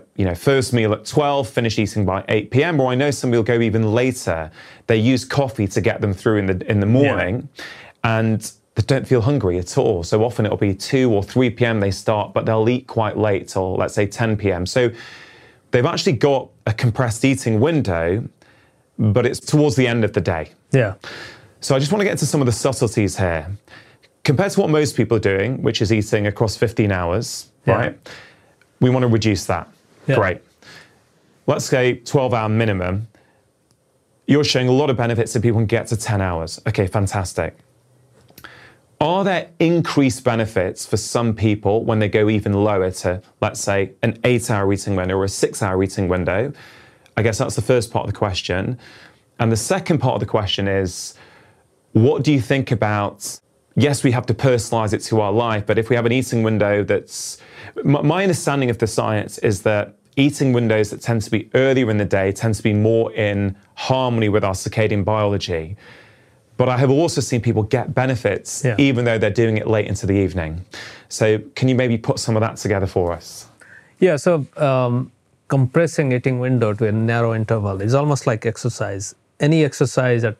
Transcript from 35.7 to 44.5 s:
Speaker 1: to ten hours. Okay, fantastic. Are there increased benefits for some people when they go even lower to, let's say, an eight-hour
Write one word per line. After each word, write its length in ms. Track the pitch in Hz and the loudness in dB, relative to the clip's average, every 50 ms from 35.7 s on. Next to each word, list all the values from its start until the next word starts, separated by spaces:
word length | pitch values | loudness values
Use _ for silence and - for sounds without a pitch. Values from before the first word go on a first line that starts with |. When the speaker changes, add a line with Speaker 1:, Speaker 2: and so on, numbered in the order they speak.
| 117 113 - - | 0 -2 -2 -4
Speaker 1:
to 80 | 120 | -6
ten 240 | 107 - - 113 98 | -4 -2 -2 -2 -2
hours. 400 | 95 92 87 82 82 85 - - - | -2 -2 -2 -4 -6 -8 -10 -8 -6
Okay, 200 | 113 104 - 101 90 | -4 0 0 0 0
fantastic. 680 | - 113 98 95 - 104 92 - - - 82 - - _ _ _ _ _ _ _ _ _ _ _ _ _ _ - _ - - - - - - - - _ _ _ _ - | 0 0 -2 0 -2 -4 -6 -4 -4 -6 -6 -6 -8 _ _ _ _ _ _ _ _ _ _ _ _ _ _ -20 _ -20 -20 -20 -20 -20 -20 -20 -20 _ _ _ _ -2
Are 220 | 151 151 175 190 196 | -2 0 0 0 0
there 240 | 160 - - - - - - | 0 -2 -2 -4 -8 -4 0
increased 640 | 170 165 170 170 - - - 147 139 127 - - - | 0 2 2 2 0 0 0 2 2 2 0 0 -2
benefits 600 | 127 113 113 113 107 - 98 90 92 - - - | -2 0 0 -2 -2 -2 -2 -2 -2 -6 -8 -6
for 140 | - - 104 | -4 -4 -4
some 360 | - - - 120 117 117 107 | -4 -4 -2 -2 0 -2 -2
people 500 | 110 104 113 104 104 - 98 101 113 127 | 0 0 0 0 0 0 0 0 0 0
when 160 | 120 113 110 | 0 0 0
they 80 | 107 101 | 0 2
go 200 | 90 110 107 104 | 2 2 2 2
even 240 | 110 104 98 104 | 2 0 0 0
lower 380 | 101 101 104 107 104 95 92 92 | 0 2 2 2 2 0 0 -2
to, 320 | 92 - - 92 90 95 - _ _ _ | -4 -4 -4 -4 -4 -4 -8 _ _ _
let's 180 | 104 107 - - | -4 -4 -4 -4
say, 340 | - 104 98 98 98 92 - _ | -2 -2 0 0 -2 -2 -4 _
an 160 | - 117 104 - - | -2 -2 -2 0 0
eight-hour 460 | 123 123 117 - - | 2 2 2 0 0